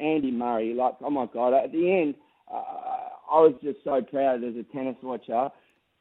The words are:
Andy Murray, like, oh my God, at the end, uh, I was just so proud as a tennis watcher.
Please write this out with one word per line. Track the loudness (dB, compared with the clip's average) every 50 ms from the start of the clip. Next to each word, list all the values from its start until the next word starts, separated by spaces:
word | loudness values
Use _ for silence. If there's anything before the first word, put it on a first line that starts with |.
Andy | -2 0 2 2 2 0 -2
Murray, | -2 0 0 0 0 0 -2 0
like, | 0 0 0 -2 -2
oh | -4 -4
my | -2 -2 -2 -2 -2
God, | 0 2 4 4
at | 4 2 0
the | 0 0 2 2 2 2
end, | 2 0 -2 -6 _ _ _ _ _ -12 -10
uh, | -10 -8 -10 -10 -12 -10 -8 -8 -8 -10 -12 -14 -16 -6 2
I | 6 8
was | 8 8 6 4 -2
just | -6 -6 -6 -4
so | -2 -2 -2 -2
proud | -2 -2 0 0 2 0 0 -2
as | -6 -8
a | -8 -10
tennis | -10 -8 -6 -6 -6 -6 -8 -8
watcher. | -10 -10 -8 -6 -4 -2 -2 -2 -2 -4 _ _ _ _ _ _ _ _ _